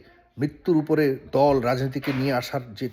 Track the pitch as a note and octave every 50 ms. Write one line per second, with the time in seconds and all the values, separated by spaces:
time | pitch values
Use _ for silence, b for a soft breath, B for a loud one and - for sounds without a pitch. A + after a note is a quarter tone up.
0 | b b b b b b _ A#2+ C#3 D3 - - - - E3+ D#3 D3 D3+ D#3 D3+
1 | D3+ C#3 C3 B2+ - - - C3 C#3+ D3 C#3+ C3 A#2 A#2+ C3 B2+ C3+ C3+ C3 C#3
2 | - D3 C#3 B2+ C3 C#3 C3 B2 A#2+ - - C3+ B2 A#2+ G2+ - C3 A#2+